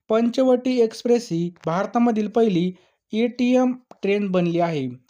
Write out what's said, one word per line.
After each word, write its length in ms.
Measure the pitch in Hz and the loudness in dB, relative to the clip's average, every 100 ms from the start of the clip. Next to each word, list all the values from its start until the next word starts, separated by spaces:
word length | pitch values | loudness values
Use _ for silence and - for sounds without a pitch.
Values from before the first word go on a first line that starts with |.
| - | -2
पंचवटी 720 | 220 233 233 262 247 254 254 | 0 0 2 2 2 2 0
एक्सप्रेस 480 | 226 226 240 240 233 | 0 0 0 0 0
ही 220 | 165 175 175 - | -4 -4 -6 -4
भारतामधील 600 | 170 208 240 240 220 208 | -4 -2 0 0 0 -2
पहिली 440 | 220 226 180 180 185 _ _ _ | 0 2 2 -2 -4 _ _ _
एटीएम 600 | 214 240 240 247 254 254 254 - - | -4 -2 0 2 2 2 -2 -10 -8
ट्रेन 280 | 196 202 202 | -2 -2 0
बनली 300 | 185 175 170 | 0 0 0
आहे. 280 | 170 156 131 123 - | -2 -2 -6 -8 -12